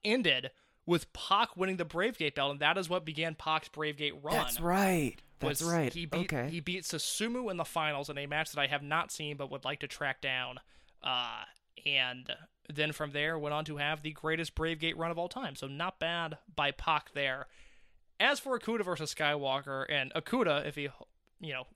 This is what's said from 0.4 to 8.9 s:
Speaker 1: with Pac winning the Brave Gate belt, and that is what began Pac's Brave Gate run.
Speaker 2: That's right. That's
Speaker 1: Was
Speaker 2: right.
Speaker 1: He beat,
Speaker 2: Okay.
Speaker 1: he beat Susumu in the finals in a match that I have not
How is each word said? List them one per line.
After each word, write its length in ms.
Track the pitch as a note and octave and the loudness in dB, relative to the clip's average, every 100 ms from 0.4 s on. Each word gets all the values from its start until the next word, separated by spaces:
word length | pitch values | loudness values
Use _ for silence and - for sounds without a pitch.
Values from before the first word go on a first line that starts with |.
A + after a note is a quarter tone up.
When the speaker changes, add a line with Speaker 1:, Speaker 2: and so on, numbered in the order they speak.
| B2+ - _ _ - | 2 -12 _ _ 2
Speaker 1:
with 260 | E3+ - | 2 2
Pac 420 | - - G3 A#3 - | -8 4 6 6 2
winning 220 | F#3+ F#3 | -2 0
the 80 | D#3+ | -2
Brave 320 | E3 G#3+ A#3 | 0 0 0
Gate 180 | D#3 D3 | -2 2
belt, 160 | C#3 | 0
and 80 | C#3+ | 2
that 180 | D3 F#3 | 4 4
is 120 | E3+ | 2
what 160 | F3+ E3 | -2 -2
began 300 | D3+ E3 D#3+ | -4 -4 -2
Pac's 340 | - D#3 - | 0 0 0
Brave 280 | - D3+ D3 | -4 -4 -2
Gate 180 | D3 D3 | -4 -2
run. 140 | C#3+ G#3+ | 0 2
Speaker 2:
That's 240 | C#3 A#2+ | 2 0
right. 560 | E3+ F#3 G3 F3+ C3+ - - - | 2 4 6 4 2 -2 -18 -4
That's 220 | D#3 C#3+ | -2 0
Speaker 1:
Was 100 | E3 | 2
Speaker 2:
right. 200 | E3+ C3+ | 2 2
Speaker 1:
He 140 | E3+ E3 | -2 -4
beat, 260 | D#3+ F#3+ | -2 0
Speaker 2:
Okay. 180 | D3 B2+ | -2 -2
Speaker 1:
he 100 | E3+ | -4
beat 240 | D#3 F3+ | -4 -4
Susumu 680 | - D#3+ - - A3 B3 A#3 | -4 -4 -2 -2 -2 -2 -2
in 80 | F3+ | -2
the 80 | D#3+ | -2
finals 440 | E3+ D#3 C#3+ C#3+ | 0 0 -2 -4
in 80 | C#3 | -6
a 80 | C#3+ | -2
match 240 | D3+ D#3+ | -2 -2
that 100 | D3+ | 2
I 60 | C#3 | 2
have 160 | C#3+ | 2
not 280 | C#3+ | 2